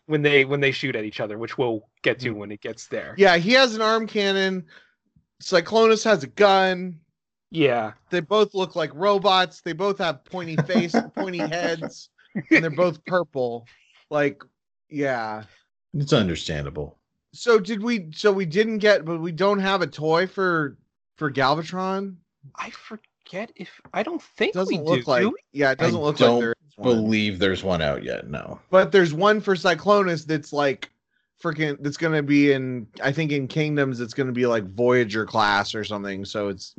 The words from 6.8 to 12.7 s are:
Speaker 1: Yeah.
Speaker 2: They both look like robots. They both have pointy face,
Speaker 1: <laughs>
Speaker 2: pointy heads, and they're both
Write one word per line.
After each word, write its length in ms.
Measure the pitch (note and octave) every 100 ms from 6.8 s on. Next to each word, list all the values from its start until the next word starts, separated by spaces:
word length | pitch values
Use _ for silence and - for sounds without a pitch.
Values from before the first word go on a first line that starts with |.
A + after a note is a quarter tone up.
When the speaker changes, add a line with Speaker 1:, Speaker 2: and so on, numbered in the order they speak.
| F#3 D#3+ _ _ _ _ _
Speaker 1:
Yeah. 420 | D#3+ C#3 A#2+ A2 - -
Speaker 2:
They 100 | F3
both 340 | D#3 G#3+ G3+
look 220 | G3 F#3 F3
like 160 | B3+
robots. 680 | C#3+ G3+ G3+ G3 F#3 F3+ -
They 120 | F3
both 240 | D#3+ G3+ G3
have 240 | E3+ C#3 _
pointy 300 | F#3 E3+ D#3+
face, 380 | C#3+ A3 F3 A#3 F#3
Speaker 1:
<laughs> 100 | -
Speaker 2:
pointy 240 | F#3+ F3
heads, 680 | D3+ E3+ E3+ E3 D#3+ - - _ _ G3+
and 280 | - D#4
they're 60 |
both 340 | E3